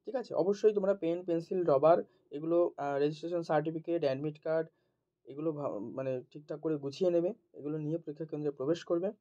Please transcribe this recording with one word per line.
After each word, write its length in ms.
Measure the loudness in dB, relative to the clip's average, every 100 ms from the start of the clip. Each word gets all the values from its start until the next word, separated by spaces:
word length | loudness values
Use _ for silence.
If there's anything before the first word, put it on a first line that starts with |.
ঠিক 140 | -6 -8
আছে? 160 | -4
অবশ্যই 400 | -2 0 4 2
তোমরা 200 | 4 0
পেন, 240 | 0 0 -4
পেন্সিল, 360 | -2 -2 -2 -2
রবার, 340 | 4 8 10 8 2 _ _
এগুলো, 280 | -8 0 2 2 0
আহ, 180 | -4 0
registration 440 | 0 0 -6 -6
certificate, 580 | 0 0 0 -6 -4 0
admit 340 | 0 0 -4 -6
card, 280 | -2 -2 -2 _ _ _ _ _ -16
এগুলো 220 | -6 -4
ভা-, 280 | -4 -4 -6 -8
মানে 180 | -6 -4 -4 -8
ঠিকঠাক 300 | -20 -12 -8
করে 140 | -4 -4
গুছিয়ে 340 | -6 -2 2
নেবে। 200 | 2 0 -4 _
এগুলো 220 | -12 -8 -6
নিয়ে 200 | -4 -6
পরীক্ষা 280 | -6 -10 -8
কেন্দ্রে 260 | -4 -6
প্রবেশ 280 | -4 -2 -2
করবে। 240 | -2 -2 -2 -8